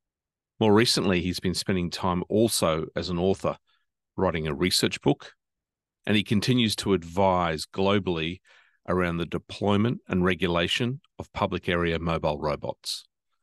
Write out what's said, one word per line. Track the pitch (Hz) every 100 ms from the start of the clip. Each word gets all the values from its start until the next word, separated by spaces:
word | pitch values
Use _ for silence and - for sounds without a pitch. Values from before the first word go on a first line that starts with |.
| _ _ _ _ _ -
More | 110
recently, | 104 120 - - 90
he's | 87 87
been | 92
spending | 85 - 92 85
time | - 92 87 -
also | 104 113 - 85 80 - -
as | 85
an | 87
author, | 92 95 78 71 _ _ _ _ _ -
writing | 92 80 78
a |
research | 71 90 - 113 -
book, | - - - - _ _ _ _ _ _ -
and | 104
he |
continues | 95 104 110 123 110 -
to | 107
advise | 92 82 87 98 90 85 80 -
globally | - 98 104 92 82 80 90 _ - _ _ -
around | 90 87 85
the |
deployment | 82 85 - - 101 101 113 - -
and | 92
regulation | 90 85 87 85 87 - 120 139 - -
of | 87
public | - 101 90 -
area | 87 85 82
mobile | 85 80 78 73
robots. | 76 71 - - - - - _ _ _